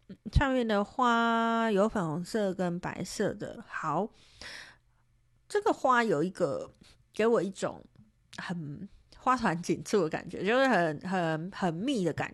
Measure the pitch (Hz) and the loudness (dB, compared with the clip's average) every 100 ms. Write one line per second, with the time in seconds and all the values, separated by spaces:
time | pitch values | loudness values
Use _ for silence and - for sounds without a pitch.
0 | - - - - 277 262 226 202 202 - | -20 -14 2 4 4 2 2 0 0 2
1 | 247 233 233 226 226 226 226 190 220 - | 4 4 2 2 2 0 2 4 2 2
2 | 165 175 180 226 202 190 180 175 160 - | -2 -4 -2 -2 -2 0 -2 -2 -6 -8
3 | 185 - 190 208 - - - - 156 156 | -8 -2 -2 -2 -10 -12 -12 -8 -2 -2
4 | 220 - - - - - - - _ _ | -2 -8 -20 -18 -16 -16 -18 -20 _ _
5 | _ _ _ _ - 415 403 - 269 240 | _ _ _ _ -4 0 2 2 4 4
6 | 226 147 180 - 156 90 - _ - - | 4 2 0 0 -2 -2 -6 _ -20 -20
7 | _ - 226 220 190 - - 73 - - | _ 0 4 4 2 -4 -6 -6 -18 -20
8 | - _ _ - - 175 147 143 202 - | -20 _ _ -12 -8 -8 -8 -10 -14 -18
9 | _ - 262 254 220 170 175 170 - 208 | _ -4 0 2 0 -2 -2 -4 2 2
10 | 160 165 - - 185 254 269 196 165 147 | 2 -2 -8 -4 0 2 4 4 2 -2
11 | 185 190 165 156 175 - 180 160 254 247 | -2 -2 0 -2 -6 -2 -2 -2 -2 0
12 | 170 143 - | 0 -2 -6